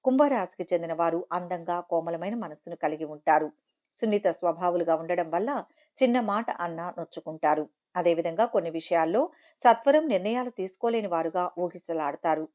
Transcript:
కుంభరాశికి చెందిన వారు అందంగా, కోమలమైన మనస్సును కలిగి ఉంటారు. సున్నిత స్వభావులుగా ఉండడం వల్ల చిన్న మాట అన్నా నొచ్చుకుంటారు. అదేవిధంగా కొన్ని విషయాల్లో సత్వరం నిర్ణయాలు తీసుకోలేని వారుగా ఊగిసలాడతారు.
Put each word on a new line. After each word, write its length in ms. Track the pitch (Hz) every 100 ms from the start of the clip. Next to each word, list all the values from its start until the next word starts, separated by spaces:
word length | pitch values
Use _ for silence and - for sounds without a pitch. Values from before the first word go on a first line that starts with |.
కుంభరాశికి 680 | 262 262 294 247 180 - 175
చెందిన 200 | 175 165
వారు 340 | 160 170 165 -
అందంగా, 460 | 180 175 175 170 175
కోమలమైన 560 | 175 170 165 165 180
మనస్సును 400 | 233 180 156 -
కలిగి 300 | 170 156 151
ఉంటారు. 460 | 151 151 165 156 151 _ _ _ _ -
సున్నిత 300 | 220 208 196
స్వభావులుగా 680 | 160 175 165 180 175 165
ఉండడం 340 | 160 165 180 165
వల్ల 340 | 170 226 269 - _ _ -
చిన్న 160 | 254 247
మాట 300 | 214 202 233
అన్నా 420 | - 170 165 175 175
నొచ్చుకుంటారు. 720 | 160 - 160 156 151 151 151 _ _
అదేవిధంగా 500 | 180 170 165 165 165
కొన్ని 240 | 233 208 165
విషయాల్లో 600 | 160 - 170 160 202 330 _ _ _
సత్వరం 440 | 247 233 285 302 320
నిర్ణయాలు 420 | 196 196 240 247
తీసుకోలేని 580 | 220 185 - 233 233 202
వారుగా 440 | 170 165 180 180 -
ఊగిసలాడతారు. 920 | 175 180 - 165 147 143 170 156 156